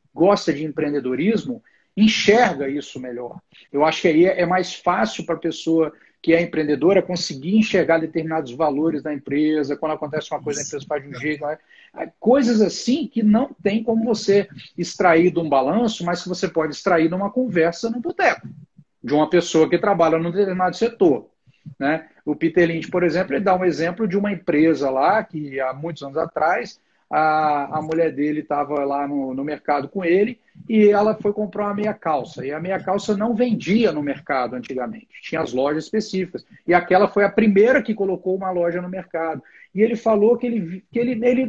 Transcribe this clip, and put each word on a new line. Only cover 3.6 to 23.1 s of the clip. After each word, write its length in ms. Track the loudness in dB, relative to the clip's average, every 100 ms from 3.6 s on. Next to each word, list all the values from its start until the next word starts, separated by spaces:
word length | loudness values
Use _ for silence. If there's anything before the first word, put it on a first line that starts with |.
| _
Eu 120 | 0 0
acho 180 | 2
que 60 | 2
aí 160 | 6 4
é, 160 | 4
é 40 | 0
mais 260 | 0 -2
fácil 540 | -4 -2 0 0 -4 -6
pra 100 | -4
pessoa 560 | -4 -6 0 2 2 -2 _ _
que 100 | 2
é 80 | 2
empreendedora 600 | 2 -2 -2 2 4 4
conseguir 540 | 2 -4 -6 -8 0 2
enxergar 420 | 2 2 2 2
determinados 540 | 0 -4 -4 -6 -6
valores 500 | -2 -2 0 -2 -2
da 100 | -6
empresa, 640 | -10 -4 0 0 0 -2 -4
quando 160 | -4
acontece 360 | -6 -6 -8 -6
uma 100 | -8
coisa, 180 | -6 -8
a 40 | -8
empresa 220 | -10 -8
faz 140 | -8
de 60 | -8
um 40 | -10
jeito, 300 | -8 -6 -6
né? 140 | -10 _ _ _ -14
É, 120 | -14 _
coisas 420 | 2 4 4 2
assim 460 | 2 0 -2 -2 -2
que 160 | 0
não 280 | 2 2 0 -4
tem 200 | -2 -2
como 220 | 0 -2 0
você 440 | -2 2 2 2 -8 -18 -8
extrair 540 | -8 2 4 6 4
de 80 | 2
um 100 | 0
balanço, 560 | 0 2 0 0 -2 -4
mas 180 | -4
que 60 | -6
você 200 | -6 -4
pode 240 | -2 -4 -2
extrair 340 | 0 2 2
numa 200 | 0 -4
conversa 580 | -2 -2 2 0 0 -6
no 100 | -6
boteco, 460 | -6 0 0 0 -8 -20 -20 _ _ _
de 120 | -2 0
uma 140 | 4
pessoa 380 | 2 2 2 4
que 80 | 4
trabalha 400 | 2 4 4 2
num 120 | -2
determinado 460 | 0 0 0 -2 0
setor, 540 | -4 2 4 2 -2 _ _ _ -20 -6
né? 300 | -4 -4 -6 _ -8
O 100 | -2
Peter 300 | 0 2 2
Lynch, 240 | 0 -4
por 120 | 0
exemplo, 320 | 0